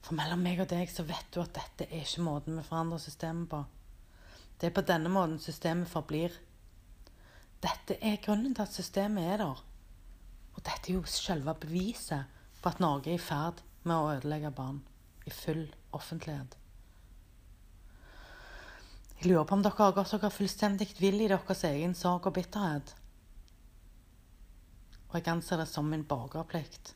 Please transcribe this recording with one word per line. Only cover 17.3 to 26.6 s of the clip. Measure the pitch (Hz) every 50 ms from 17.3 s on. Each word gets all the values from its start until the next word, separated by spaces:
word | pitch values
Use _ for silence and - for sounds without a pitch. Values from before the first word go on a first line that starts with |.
| - - - - - - - - - - - - - - - - - - - - - - - - - - - - - - - - - - - - - -
Jeg | - 180
lurer | 180 165 151
på | - 196 196
om | 196
dere | 208 196 - 214
har | 196 180
gått | 196 190 - -
dere | 208 214 208
fullstendig | - - 202 190 - - - 208 196 190 214 - -
vill | - 175 196 196 208
i | 220 208
deres | 196 185 - - 190 - -
egen | 165 143 143 160 180 180
sorg | - - 185 180 175 175
og | 190 165 180
bitterhet. | 180 - - 208 202 170 151 147 139 - - - - - - - - - - - - - - - - - - - - - - - - - - - - - - - - - - - - - - - - - - - - -
Og | - 170
jeg | 170 170 170
anser | 170 165 - 185 160
det | 160
som | 156 - - 147 151
min | 156 156 151
borgerplikt | 151 147 127 120 135 - 160 165 - - 170